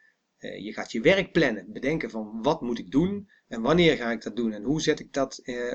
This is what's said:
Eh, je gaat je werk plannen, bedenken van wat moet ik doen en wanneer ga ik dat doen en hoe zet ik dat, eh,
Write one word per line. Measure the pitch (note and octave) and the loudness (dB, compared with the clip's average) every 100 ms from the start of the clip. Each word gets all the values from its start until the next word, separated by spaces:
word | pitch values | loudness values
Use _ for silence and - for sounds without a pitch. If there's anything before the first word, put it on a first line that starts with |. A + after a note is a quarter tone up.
| _ _ _ _ | _ _ _ _
Eh, | G#2 F#2+ | -12 -10
je | G2+ | -8
gaat | G#2+ - | -8 -6
je | A2+ | 2
werk | C#3 G3 F3+ | 6 6 4
plannen, | E3+ C3+ G#2 F2+ | 2 2 0 -8
bedenken | G#2 C3 D#3+ A2+ | -6 -4 -2 -4
van | A2 G#2+ A2 | -8 -8 -2
wat | A#2+ A#2+ | 0 0
moet | A#2+ A#2 | -2 -6
ik | F2+ | 0
doen | C3+ F#3+ G3+ - _ _ | 2 2 -2 -8 _ _
en | A#2 | -2
wanneer | B2 F3 D#3+ B2 | 2 6 6 4
ga | A#2 | 0
ik | A2+ | -4
dat | A2+ | -4
doen | G#2 A2+ | -2 -2
en | G#2 | -2
hoe | A2 D#3 | -2 0
zet | D3+ D3 | 0 0
ik | - | -2
dat, | C#3+ C3+ - | -2 -2 -4
eh, | - B2 B2 | -8 -6 -4